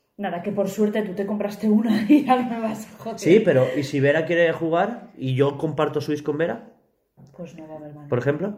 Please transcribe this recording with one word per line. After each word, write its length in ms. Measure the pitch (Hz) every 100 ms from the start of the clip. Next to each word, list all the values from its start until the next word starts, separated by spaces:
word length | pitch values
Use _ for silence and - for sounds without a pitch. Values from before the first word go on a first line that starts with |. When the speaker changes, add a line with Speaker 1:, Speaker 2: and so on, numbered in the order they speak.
| _ -
Speaker 1:
Nada, 260 | 202 170
que 120 | 190
por 160 | 202 190
suerte 320 | - 214 214
tú 100 | 196
te 120 | 180 196
compraste 420 | 208 202 - 214
una 360 | 214 233 214 -
<laughs> 40 |
y 140 | 302
ya 180 | - 254
no 80 | 233
me 120 | 233
vas 260 | 220 - -
a 100 | -
joder. 220 | - -
Speaker 2:
Sí, 220 | 147 202
pero 240 | 220 135 127 147
¿y 80 |
si 160 | 135 143
Vera 260 | 139 151 160
quiere 280 | 170 170
jugar 580 | 156 165 170 202 240 - -
y 180 | 131 131
yo 220 | 139 139
comparto 420 | 160 147 147 147
Switch 240 | 147 147
con 140 | 147 147
Vera? 340 | 170 233 - _ _ _ _ _ - -
Speaker 1:
Pues 180 | 165 -
no 100 | 156
va 60 |
a 40 | 156
haber 100 | 151
manera. 140 | 147 143
Speaker 2:
Por 120 | 127
ejemplo, 380 | 127 151 196